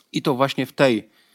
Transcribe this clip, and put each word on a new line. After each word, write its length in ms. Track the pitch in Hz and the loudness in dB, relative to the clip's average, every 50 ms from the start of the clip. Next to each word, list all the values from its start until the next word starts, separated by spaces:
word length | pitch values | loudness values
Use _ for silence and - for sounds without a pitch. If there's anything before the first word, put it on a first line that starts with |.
| - _ - | -14 _ -8
I 100 | 185 - | -4 -2
to 120 | 160 135 | -2 0
właśnie 320 | 120 135 131 - - 131 | 0 0 -2 -2 -4 -6
w 60 | - - | -4 -2
tej 360 | - 143 131 117 104 - - _ _ _ _ _ | 2 2 2 2 0 -4 -8 _ _ _ _ _